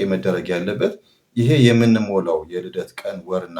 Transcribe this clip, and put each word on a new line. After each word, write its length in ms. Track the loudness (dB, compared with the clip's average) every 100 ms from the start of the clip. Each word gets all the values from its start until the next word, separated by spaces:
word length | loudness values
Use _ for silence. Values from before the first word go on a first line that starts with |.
| -2
መደረግ 400 | -2 -2 -4 -4
ያለበት 460 | -4 -4 -2 -2 -4 _ _ _ -2
ይሄ 120 | 2 6
የምንሞላው 800 | 6 6 4 4 2 -2 0 -2 -4
የልደት 440 | -10 -8 -8 -10 -10
ቀን፣ 220 | -12 -10
ወርና 360 | -6 -6 -6 -10